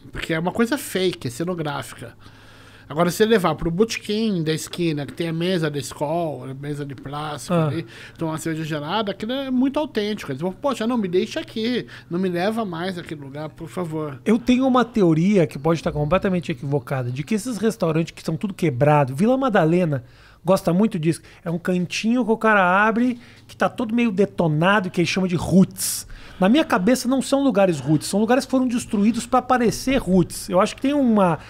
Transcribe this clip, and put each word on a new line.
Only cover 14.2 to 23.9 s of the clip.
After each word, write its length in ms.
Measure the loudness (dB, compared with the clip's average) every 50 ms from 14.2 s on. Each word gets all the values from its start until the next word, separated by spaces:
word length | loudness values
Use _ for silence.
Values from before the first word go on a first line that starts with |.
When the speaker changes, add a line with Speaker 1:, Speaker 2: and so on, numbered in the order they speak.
Speaker 2:
Eu 160 | 0 0 0 2
tenho 280 | 2 2 2 2 2
uma 180 | 4 4 2 2
teoria 600 | 2 2 2 4 4 4 4 4 4 4 4 2
que 120 | 2 0 -2
pode 220 | 0 0 0 0
estar 120 | -2 -4
completamente 600 | -2 -2 0 0 2 2 2 0 0 -2 -2 -4
equivocada, 580 | -6 -6 -4 -4 -4 -4 -2 -4 -4 -4 -4 -4
de 120 | -4 -6
que 120 | -4 -2 -2
esses 220 | -2 -2 -4 -4
restaurantes 560 | 0 0 0 0 0 0 0 0 0 -2 -4 -8
que 80 | -8
são 140 | -6 -6 -4
tudo 160 | -4 -4 -6
quebrado, 640 | -4 -2 -2 0 2 4 4 6 6 6 4 2 0
Vila 220 | 2 2 2 2 2
Madalena 640 | 2 2 2 4 4 4 4 2 2 0 0 -4 -6 -10 -18 -20 -20 -20 -20 _ 0
gosta 260 | 2 2 2 2 2 2
muito 240 | 4 2 2 0 0
disso, 240 | 0 0 -2 -2 -6 -18 -20 -10
é 80 | -6 -6
um 80 | -6 -4
cantinho 640 | -2 -2 0 0 -2 -2 -4 -4 -2 0 0 0
que 80 | 0 0
o 60 | 0
cara 500 | 0 2 4 4 4 4 4 4 4 4
abre, 320 | 2 2 2 0 0 -2 -4 -10 -18 -20 -20 -20 -20
que 80 | -4
tá 100 | -2 -2
todo 280 | -2 0 -4 -4 -2